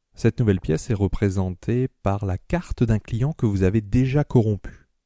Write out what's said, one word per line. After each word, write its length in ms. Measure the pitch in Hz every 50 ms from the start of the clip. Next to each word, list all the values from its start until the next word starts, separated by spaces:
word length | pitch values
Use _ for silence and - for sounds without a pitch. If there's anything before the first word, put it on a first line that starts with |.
| _ _ _
Cette 240 | - - 113 - -
nouvelle 220 | 123 104 98 90
pièce 300 | - - - 160 - -
est 40 | 120
représentée 920 | 95 101 92 - - - 101 92 98 92 92 90 - - - 113 123 127 131 _ _ -
par 240 | 98 98 101 101
la 100 | 98 90
carte 480 | - - - - 170 - - - - 123
d'un 140 | 110 113 104
client 340 | - - - 113 127 143 160
que 140 | - -
vous 160 | 110 101 95 95
avez 180 | 92 98 113
déjà 440 | 107 98 101 123 131 131 127 147 143
corrompu. 520 | - - 131 107 110 107 98 - - - - _ _ _ _ _